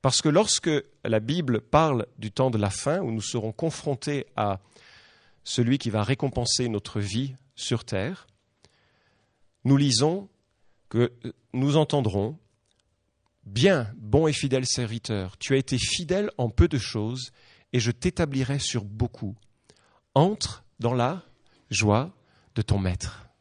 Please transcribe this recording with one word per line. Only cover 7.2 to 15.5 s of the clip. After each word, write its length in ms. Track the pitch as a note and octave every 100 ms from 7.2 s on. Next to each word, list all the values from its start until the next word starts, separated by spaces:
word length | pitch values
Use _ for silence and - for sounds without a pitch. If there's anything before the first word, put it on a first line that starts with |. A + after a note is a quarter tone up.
| C3+ C3 _ -
sur 300 | - A#2+ -
terre, 420 | F#2+ A2+ F#3+ - _ _ _ _ _ _ _ _ _ _ _ _ _
nous 140 | C3 C#3
lisons 500 | C#3+ A#2 D3 F#3 G3 _ _ _ _ _ _
que 240 | A2 A#2+ B2 B2 - _
nous 240 | B2 C#3 D3+
entendrons, « 600 | D3+ D3 A2 G2 G#2+ D#3 _ _ _ _ _ _ _ _ _ _ -
Bien, 480 | G#2 F3+ E3+ A2 A#2
bon 320 | G#2+ C3+ D#3+
et 60 |
fidèle 340 | C#3+ C#3+ C3 B2
serviteur, 720 | - A#2 A2+ - G#2+ F#2 -
tu 160 | -